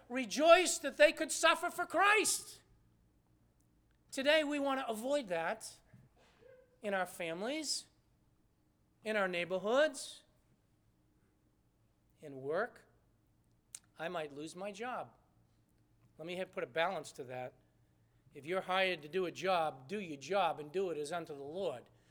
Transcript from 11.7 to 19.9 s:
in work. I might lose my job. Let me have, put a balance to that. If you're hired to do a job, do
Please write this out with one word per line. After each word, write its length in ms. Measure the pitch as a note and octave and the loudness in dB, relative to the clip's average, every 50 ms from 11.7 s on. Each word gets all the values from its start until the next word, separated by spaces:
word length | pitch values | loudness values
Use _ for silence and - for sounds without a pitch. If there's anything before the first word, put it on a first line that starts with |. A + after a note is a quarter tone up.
| _ _ _ _ _ _ _ _ _ _ | _ _ _ _ _ _ _ _ _ _
in 180 | D#3+ D3 C#3 C3 | -18 -14 -14 -10
work. 400 | C3 C#3 D#3 F3+ A3+ B3 - - - _ _ _ _ _ _ _ _ _ _ _ _ _ _ _ _ _ - - - _ _ - | -6 -4 -2 -2 -2 -4 -6 -18 -20 _ _ _ _ _ _ _ _ _ _ _ _ _ _ _ _ _ -20 -20 -20 _ _ -10
I 100 | D#3 E3+ | -10 -6
might 260 | F3+ E3+ D#3 D3 C#3 | -6 -6 -8 -8 -10
lose 220 | C#3+ D3+ D#3+ - | -12 -12 -12 -12
my 160 | F3+ F#3+ G#3 | -10 -12 -12
job. 360 | G3+ F#3 A3+ B3+ A#3+ F#3+ C#3+ A#2+ - _ _ _ _ _ _ _ _ _ _ _ _ _ _ _ _ _ _ _ _ - | -10 -10 -10 -8 -8 -8 -10 -12 -16 _ _ _ _ _ _ _ _ _ _ _ _ _ _ _ _ _ _ _ _ -14
Let 80 | D#3 | -12
me 100 | E3+ F3+ | -10 -8
have, 180 | F3+ F#3+ F#3 - | -8 -8 -8 -6
put 100 | F#3+ E3 | -8 -8
a 40 | C#3 | -4
balance 440 | B2 D#3+ E3 F#3 G3 D#3+ C#3+ - | 0 0 0 2 0 -4 -8 -10
to 120 | - - C3+ | -12 -14 -12
that. 280 | A#2+ B2+ B2+ B2+ C3 - _ _ _ _ _ _ _ _ _ _ _ _ _ _ - _ | -10 -8 -8 -8 -10 -12 _ _ _ _ _ _ _ _ _ _ _ _ _ _ -20 _
If 120 | D3 B2+ | -16 -8
you're 160 | D#3 F3+ F#3+ | -4 -4 -4
hired 400 | F#3 F#3 F#3 F#3+ F#3+ F#3 F3+ D#3 | -2 0 0 2 2 2 0 -4
to 60 | D3 D3+ | -8 -6
do 180 | D3+ F#3+ F#3 | -4 -2 -2
a 40 | E3 | -2
job, 560 | C#3 B2+ D#3+ F#3+ F#3+ E3+ D#3+ D3+ C#3 C3 C3+ | -6 -4 -2 0 2 2 2 0 -2 -6 -12
do 140 | C3+ | -10